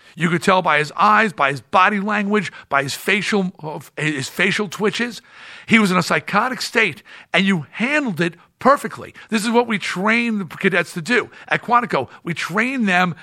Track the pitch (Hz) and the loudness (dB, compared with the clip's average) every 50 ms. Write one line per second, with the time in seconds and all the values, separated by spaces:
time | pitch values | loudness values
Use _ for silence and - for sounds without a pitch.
0 | - - - - 160 170 170 165 - 202 185 185 165 170 151 147 151 151 - - | -20 -18 -6 -2 -2 0 0 0 2 2 2 4 4 2 2 2 0 -2 0 2
1 | - 214 214 208 220 214 156 - 139 135 143 135 - _ - 190 185 202 214 196 | 4 4 4 4 2 2 0 0 0 0 0 -2 -4 _ 2 4 4 4 2 0
2 | 190 214 208 208 202 202 208 214 175 - - - - - 143 139 139 135 - - | -2 -2 -2 -2 0 0 0 0 0 -2 -8 -14 -6 -2 0 0 0 -2 -4 -6
3 | - - 190 208 175 - - 202 190 180 - - - 156 151 160 - - _ - | -2 -2 0 0 0 0 0 0 0 -2 -4 -8 -12 -12 -12 -12 -14 -14 _ -4
4 | 147 156 151 139 135 - - - 180 202 170 - 208 175 - - 208 202 - - | -4 -2 -2 -4 -6 -6 -4 -2 0 0 0 -2 -4 -6 -4 -2 -2 -2 -2 -2
5 | 233 247 208 - - - - - - - - - - - 214 226 214 180 185 180 | -4 -6 -8 -12 -18 -20 -20 -20 -20 -20 -20 -14 0 4 4 4 6 4 2 2
6 | 165 - 180 156 - - - 202 226 254 254 - - - - 240 220 180 135 - | 2 0 0 -2 -2 -2 0 0 0 0 -4 -6 -8 -4 0 0 0 0 -2 -8
7 | - - - - - _ - 170 196 196 196 165 135 - - - 208 262 294 302 | -14 -20 -20 -20 -8 _ 0 2 2 2 2 0 -2 -6 -6 -4 -2 -2 0 0
8 | 285 240 175 143 170 170 - - - _ _ - - 247 285 277 - 185 - - | -2 -2 -2 -2 -2 -4 -4 -8 -18 _ _ 0 4 4 4 4 0 -6 -10 -12
9 | 95 - - - - - 208 220 190 240 226 233 247 233 220 190 - - - 180 | -16 -16 -18 -18 -8 -4 -4 -2 0 2 2 2 2 2 0 -2 -2 -4 -4 -2
10 | 190 214 226 233 240 233 220 202 190 139 - - - 196 185 175 170 - - 180 | 0 2 2 2 2 0 -2 -2 -4 -6 -4 0 0 2 2 2 0 -2 -4 -8
11 | 151 - 247 233 - - - - - - - - - - 240 240 240 - 185 143 | -4 0 0 0 0 -2 -8 -14 -6 -4 -4 -4 0 2 2 2 2 2 -2 -2
12 | 120 - - - - 175 165 - - - 165 214 226 254 277 262 220 190 180 175 | -2 -4 -8 -10 -8 -8 -6 -6 -6 -4 -2 -2 -2 -2 -2 0 0 2 2 2
13 | 185 180 147 - | 2 0 -2 -6